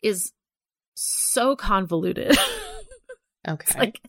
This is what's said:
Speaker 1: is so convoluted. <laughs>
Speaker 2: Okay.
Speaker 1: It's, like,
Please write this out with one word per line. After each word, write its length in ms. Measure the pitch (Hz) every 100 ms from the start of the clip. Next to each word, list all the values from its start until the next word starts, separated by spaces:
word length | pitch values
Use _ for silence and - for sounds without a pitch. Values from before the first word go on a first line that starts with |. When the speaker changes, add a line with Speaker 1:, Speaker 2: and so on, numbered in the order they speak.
Speaker 1:
is 300 | 214 185 - _ _ _ _ _ _
so 600 | - - - - 254 254 285
convoluted. 800 | - 196 180 170 180 185 - 294
<laughs> 60 | 539 453 403 719 - 508 - 494 _ _ -
Speaker 2:
Okay. 160 | 156 -
Speaker 1:
It's, 80 | -
like, 240 | 214 -